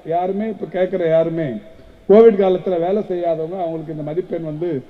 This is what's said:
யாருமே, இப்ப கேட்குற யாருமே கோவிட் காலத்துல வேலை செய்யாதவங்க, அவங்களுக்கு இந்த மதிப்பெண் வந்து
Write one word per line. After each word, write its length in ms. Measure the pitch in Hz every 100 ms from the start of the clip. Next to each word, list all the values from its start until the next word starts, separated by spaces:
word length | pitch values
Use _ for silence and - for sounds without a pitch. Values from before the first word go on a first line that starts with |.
| 160
யாருமே, 400 | 165 185 196 220
இப்ப 180 | 196 180
கேட்குற 360 | 180 180 185 165
யாருமே 380 | 160 165 165 151 107 - - - - -
கோவிட் 320 | 202 226 196
காலத்துல 380 | 190 185 196 175
வேலை 220 | 170 208
செய்யாதவங்க, 560 | 190 180 170 160 160 190
அவங்களுக்கு 340 | 170 165 156 156
இந்த 80 |
மதிப்பெண் 460 | 151 160 190 175 160
வந்து 180 | 151 175 143